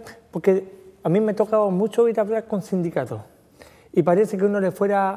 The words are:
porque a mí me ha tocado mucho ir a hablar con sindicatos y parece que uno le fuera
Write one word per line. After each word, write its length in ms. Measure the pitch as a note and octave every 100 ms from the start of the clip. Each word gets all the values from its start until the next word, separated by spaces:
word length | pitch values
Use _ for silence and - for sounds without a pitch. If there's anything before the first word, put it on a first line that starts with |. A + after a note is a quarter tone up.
| - - _
porque 340 | E3+ G3 F#3+ F#3+ - - -
a 40 | E3+
mí 120 | F#3+
me 120 | A3
ha 40 | G3+
tocado 340 | G#3+ G#3+ G#3
mucho 380 | F3+ G#3+ A#3 A#3
ir 100 | A3
a 40 |
hablar 240 | G3+ A3+ A3
con 160 | G3+
sindicatos 580 | - F#3 E3+ D#3 B2 G#2+ - _ _ - - - _
y 100 | -
parece 340 | E3 F3 G#3 F#3+
que 80 |
uno 160 | G3+ G3+
le 120 | F#3+
fuera 420 | - G3+ G3+ F#3+